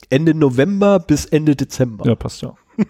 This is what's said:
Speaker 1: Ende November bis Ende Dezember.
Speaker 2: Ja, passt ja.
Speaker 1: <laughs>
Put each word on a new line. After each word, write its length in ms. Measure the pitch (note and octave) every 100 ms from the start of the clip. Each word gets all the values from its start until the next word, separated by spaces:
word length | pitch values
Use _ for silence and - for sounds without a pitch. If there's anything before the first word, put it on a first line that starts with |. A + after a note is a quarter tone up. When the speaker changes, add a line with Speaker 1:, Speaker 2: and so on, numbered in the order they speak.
| -
Speaker 1:
Ende 240 | E3 E3
November 640 | D#3 C#3+ B2 D#3+ G3+ G3+ F#3+
bis 260 | - D3 -
Ende 300 | D#3 D3+ C#3
Dezember. 520 | C3+ - B2 G#2 B2
Speaker 2:
Ja, 80 | A2
passt 260 | A2 -
ja. 140 | B2 - _ -
Speaker 1:
<laughs> 80 | G#3